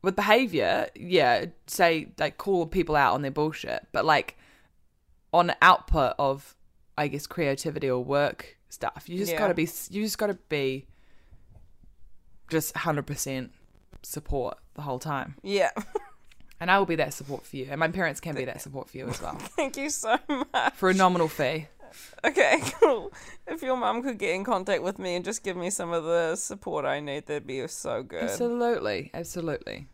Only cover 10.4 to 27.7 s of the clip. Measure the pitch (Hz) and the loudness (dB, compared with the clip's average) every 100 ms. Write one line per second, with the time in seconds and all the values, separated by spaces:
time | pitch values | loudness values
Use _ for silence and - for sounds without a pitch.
10.4 | _ 147 135 131 - - - - - - | _ -2 -2 -4 -10 -20 -20 -20 -20 -20
11.4 | - - - - - - - - - - | -20 -20 -20 -20 -20 -20 -18 -18 -20 -20
12.4 | - 160 151 160 165 147 143 143 139 131 | -4 -2 -2 -4 -2 -2 -4 -6 -4 -6
13.4 | 127 - - - - - - 147 - 143 | -8 -16 -20 -20 -20 -20 -12 -12 -4 -2
14.4 | 123 - - - 143 127 156 139 143 139 | -2 -8 -16 -12 -6 -6 -4 -6 -6 -10
15.4 | 190 196 156 - - - - - - - | -2 2 2 0 -6 -8 -8 -20 -20 -20
16.4 | - - 175 196 185 160 135 - 139 139 | -20 -6 2 4 4 2 0 -2 -8 -10
17.4 | - 131 135 143 160 185 165 - 165 143 | -8 -10 -6 0 0 2 -2 -2 -6 -4
18.4 | 123 - 147 135 - 131 120 - - - | -6 -8 -10 -12 -10 -10 -8 -6 -8 -10
19.4 | - - 277 277 285 - 220 247 - 277 | -8 -4 -4 -4 -4 -4 0 0 0 -4
20.4 | - 226 117 - 185 190 185 180 160 - | -2 0 0 2 2 6 4 4 0 0
21.4 | 135 160 156 - - - - - - 381 | -2 -2 -8 -20 -20 -20 -20 -2 0 4
22.4 | 139 302 - - 349 233 - - - - | 4 4 0 4 4 4 -2 -14 -18 -16
23.4 | - 320 262 254 226 226 269 214 202 185 | -10 -6 -2 0 2 0 -2 -2 -2 -2
24.4 | 208 196 190 175 180 190 190 175 180 220 | 0 -2 2 0 0 -4 -4 -4 -4 -6
25.4 | 196 180 175 - 170 170 156 170 165 170 | -6 -4 -4 -4 -2 -2 2 2 2 -2
26.4 | - 196 - 156 135 139 147 143 147 147 | -6 -8 -6 -2 -2 -2 -4 -8 -6 -8
27.4 | 131 131 156 | -6 -8 -6